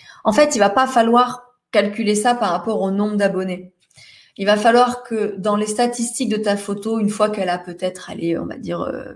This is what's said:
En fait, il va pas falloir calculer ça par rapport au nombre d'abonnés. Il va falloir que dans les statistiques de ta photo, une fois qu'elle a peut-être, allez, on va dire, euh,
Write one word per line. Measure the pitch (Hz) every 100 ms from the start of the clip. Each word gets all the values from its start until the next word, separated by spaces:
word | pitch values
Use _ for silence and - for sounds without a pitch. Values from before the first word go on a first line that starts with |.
| - -
En | 214
fait, | 208 302 254
il |
va | 202
pas | 262 247
falloir | 247 226 240 247 - - _ _
calculer | 226 208 208 208
ça | 208 247
par | 240 202
rapport | 175 220 208
au | 190
nombre | 196 208 208
d'abonnés. | 196 180 190 180 180 _ _ _ - - _ -
Il | 196
va | 208
falloir | 226 240 247 240
que | - 226 208 190
dans | 196
les | 208 214
statistiques | 214 240 240 233 - 226
de | 208
ta | 214 202
photo, | - 202 220 226
une | 208
fois | - 208
qu'elle | 208 180
a | 180
peut-être, | 180 175 185 185 -
allez, | 156 165 165
on | 170
va | -
dire, | 175 170
euh, | - - -